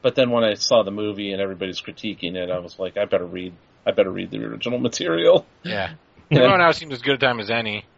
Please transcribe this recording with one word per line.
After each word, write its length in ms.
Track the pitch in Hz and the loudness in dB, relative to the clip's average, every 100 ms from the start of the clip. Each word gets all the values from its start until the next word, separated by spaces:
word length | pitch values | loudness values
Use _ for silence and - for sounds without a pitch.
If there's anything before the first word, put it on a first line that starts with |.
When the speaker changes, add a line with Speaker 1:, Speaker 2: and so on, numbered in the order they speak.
Speaker 1:
but 140 | 127 | 0
then 160 | 135 123 | 2 2
when 120 | 120 | 4
I 120 | 113 | 2
saw 260 | 104 - 120 | 0 2 2
the 80 | 98 | 2
movie 420 | 104 107 101 101 | -4 -6 -4 -6
and 80 | 98 | -4
everybody's 400 | 98 92 95 87 | -4 -4 -8 -8
critiquing 560 | - 87 110 95 87 | -14 -10 -10 -8 -8
it, 140 | 90 90 | -6 -6
I 80 | 90 | -6
was 220 | 87 - | -8 -8
like, 180 | 92 101 | -6 -4
"I 80 | |
better 200 | 101 95 | -2 -2
read, 280 | 90 90 92 87 _ _ | -2 -10 -12 -14 _ _
I 60 | 104 | -2
better 180 | - 95 | 2 0
read 200 | 95 92 | -2 -8
the 120 | 107 | -8
original 360 | 110 110 120 123 | -8 -8 -6 -2
material." 680 | 123 - 175 165 170 180 - _ | -4 -2 -2 2 4 4 2 _
Speaker 2:
Yeah. 300 | 175 202 180 160 | -8 -6 -6 -10
Speaker 1:
<laughs> 60 | _ _ _ | _ _ _
Yeah. 80 | 143 | 6
Speaker 2:
Everyone 180 | 127 190 | 6 6
else 160 | 170 151 | 4 2
seems 160 | 160 | -6
as 80 | 127 | -6
good 140 | 127 | -2
a 20 | 135 | 2
time 220 | 135 117 | 2 0
as 100 | 101 | -2
any. 320 | 117 110 104 - | -2 -2 -8 -12